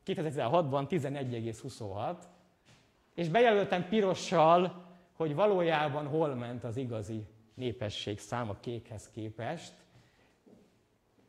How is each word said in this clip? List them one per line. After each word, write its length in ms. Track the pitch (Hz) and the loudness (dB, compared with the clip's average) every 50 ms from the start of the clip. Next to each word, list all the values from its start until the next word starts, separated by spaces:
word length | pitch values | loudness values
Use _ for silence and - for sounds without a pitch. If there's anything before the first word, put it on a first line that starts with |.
| _ | _
kétezer-tizenhatban 840 | - 190 - 156 156 127 147 127 117 147 175 170 139 131 143 139 135 | -6 -4 -4 -4 -4 -2 -2 0 2 4 4 4 2 0 -2 0 0
tizenegy 460 | 196 170 131 139 139 143 135 127 120 | -2 -2 -2 -2 -4 -6 -6 -4 -4
egész 260 | 117 113 113 110 - | -4 -4 -6 -6 -8
huszonhat, 680 | - 135 - - 117 101 95 101 113 156 175 175 - - - _ _ _ _ _ _ _ - _ _ _ _ _ _ _ _ | -10 -12 -10 -10 -10 -8 -6 -6 -6 -6 -6 -8 -12 -20 -20 _ _ _ _ _ _ _ -20 _ _ _ _ _ _ _ _
és 140 | - 175 160 | -4 -2 2
bejelöltem 600 | 160 226 247 240 214 202 190 196 190 180 175 - | 4 6 6 6 6 4 4 2 0 0 0 2
pirossal, 960 | 208 220 208 190 170 - - - 185 165 156 160 170 180 180 175 175 - - - - - _ _ _ | 2 2 4 2 2 -2 -2 2 4 6 8 8 8 8 6 2 -2 -6 -16 -20 -20 -20 _ _ _
hogy 220 | - 160 156 147 | -4 -2 -2 0
valójában 720 | 151 202 214 202 180 175 165 160 147 151 151 135 151 151 | 2 2 4 4 4 4 4 2 2 2 0 -2 -4 -4
hol 280 | 139 143 160 165 147 135 | -2 -2 0 0 0 -2
ment 300 | 120 120 120 123 120 - | -4 -6 -8 -8 -8 -8
az 120 | 120 110 | -6 -6
igazi 500 | 127 135 120 117 110 98 95 110 110 104 - - _ _ _ _ | -6 -6 -4 -6 -6 -6 -8 -8 -10 -10 -12 -16 _ _ _ _
népességszám 960 | - 127 123 107 - 110 104 - - - 101 104 104 - - - 120 123 107 | -8 -6 -6 -6 -4 -6 -6 -6 -6 -6 -6 -8 -8 -8 -6 -6 -6 -4 -6
a 80 | 98 - | -8 -8
kékhez 500 | - 127 120 113 110 - 113 101 - - | -8 -10 -10 -10 -10 -12 -14 -16 -16 -14
képest. 720 | - 117 107 110 110 - 113 123 165 165 - - - - _ _ _ - _ _ _ _ _ _ _ _ _ _ - - _ _ _ _ _ _ _ _ _ _ _ _ _ | -12 -12 -10 -10 -10 -8 -8 -8 -8 -8 -12 -16 -20 -20 _ _ _ -20 _ _ _ _ _ _ _ _ _ _ -20 -20 _ _ _ _ _ _ _ _ _ _ _ _ _